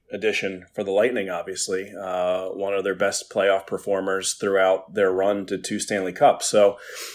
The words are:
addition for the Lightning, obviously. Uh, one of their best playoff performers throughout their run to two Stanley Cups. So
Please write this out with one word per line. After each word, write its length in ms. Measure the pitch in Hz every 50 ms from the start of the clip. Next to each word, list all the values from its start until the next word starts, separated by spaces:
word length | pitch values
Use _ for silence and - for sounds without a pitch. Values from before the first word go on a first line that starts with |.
| _ _ -
addition 540 | 98 107 107 101 - - 98 95 92 90 - _
for 100 | - 104
the 60 | 98
Lightning, 400 | 95 101 113 127 123 113 98 92
obviously. 600 | 90 85 85 95 95 87 - - 95 92 98 - - 92
Uh, 500 | 98 92 92 92 90 90 92 92 95 92
one 260 | - 98 98 98 101
of 100 | 98 92
their 100 | 98 95
best 360 | 90 101 98 98 - - - -
playoff 340 | 107 95 98 98 98 -
performers 680 | - 98 90 - 101 98 95 95 95 95 95 92 - -
throughout 580 | - 107 101 98 95 95 95 95 92 - - -
their 180 | 110 101 92
run 360 | 92 92 95 101 104 101 95
to 100 | 92 101
two 240 | 92 - - 107 101
Stanley 320 | - - 110 98 92 90 90
Cups. 340 | - 147 127 - - - -
So 260 | - 107 104 101 101 - - - - - - - -